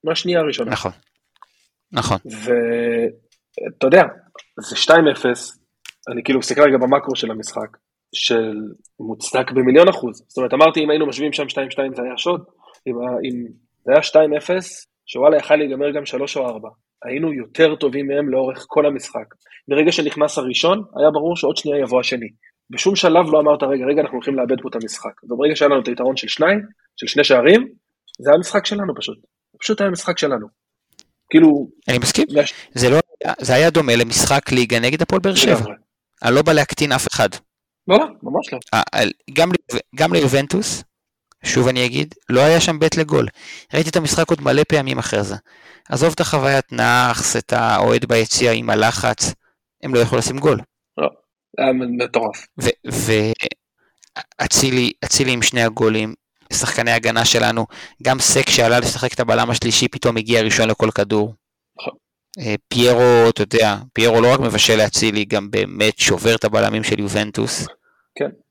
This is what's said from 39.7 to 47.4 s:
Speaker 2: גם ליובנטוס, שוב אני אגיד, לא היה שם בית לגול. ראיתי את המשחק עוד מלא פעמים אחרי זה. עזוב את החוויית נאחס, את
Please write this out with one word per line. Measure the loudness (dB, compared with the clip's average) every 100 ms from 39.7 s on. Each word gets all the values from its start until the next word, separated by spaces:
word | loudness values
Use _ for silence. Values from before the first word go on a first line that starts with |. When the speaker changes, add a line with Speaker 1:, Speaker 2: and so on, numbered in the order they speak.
| -10 -10 -4
Speaker 2:
גם | 0
ליובנטוס, | 2 2 0 0 -4 -4 -8 -12 _ _ _ _ _
שוב | -4 0 2
אני | 2 -2
אגיד, | -2 -6 -10 0
לא | 4
היה | 4 4
שם | 2 0
בית | 0 0
לגול. | 0 0 -2 -6 -20 -20 -6
ראיתי | -4 0
את | -2
המשחק | -2 -2 0
עוד | -2
מלא | 0 0 2
פעמים | 0 -2 -6
אחרי | -4 -4
זה. | -4 -8 _ _ -20 -20 _
עזוב | 0 0
את | 0
החוויית | -2 0 2 0 -2
נאחס, | -2 2 2 2 0 -2
את | -4